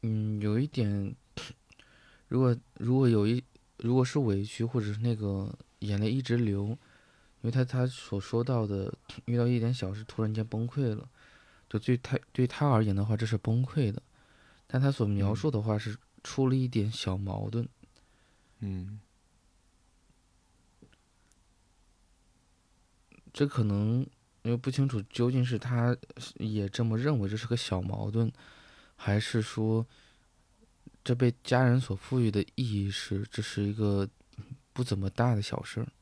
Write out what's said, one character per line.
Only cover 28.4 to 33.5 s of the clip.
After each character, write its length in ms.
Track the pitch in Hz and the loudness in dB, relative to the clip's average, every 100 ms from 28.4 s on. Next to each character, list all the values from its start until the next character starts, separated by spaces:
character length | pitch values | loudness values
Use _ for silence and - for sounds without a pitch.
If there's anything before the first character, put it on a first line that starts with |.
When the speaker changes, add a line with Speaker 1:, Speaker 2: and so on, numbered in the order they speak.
| - - - - - _ | -20 -20 -20 -20 -20 _
Speaker 1:
还 220 | - 101 | 0 0
是 220 | - 117 | 2 -2
说 440 | 107 - 110 110 113 - - _ _ _ _ _ _ _ - _ | -2 -2 2 2 0 -10 -20 _ _ _ _ _ _ _ -20 _
这 100 | - | -2
被 200 | 123 127 120 | 2 2 2
家 220 | - 127 127 | 0 4 6
人 140 | 123 | 4
所 140 | 127 | 2
赋 240 | 98 - 131 | -6 -2 2
予 140 | 117 | 2
的 100 | 101 - - | 2 -2 -2
意 300 | 127 104 98 | -2 0 -2
义 40 | |
是 380 | 95 - 98 104 | -4 -4 -4 -4
这 120 | - | -6
是 200 | 107 | -6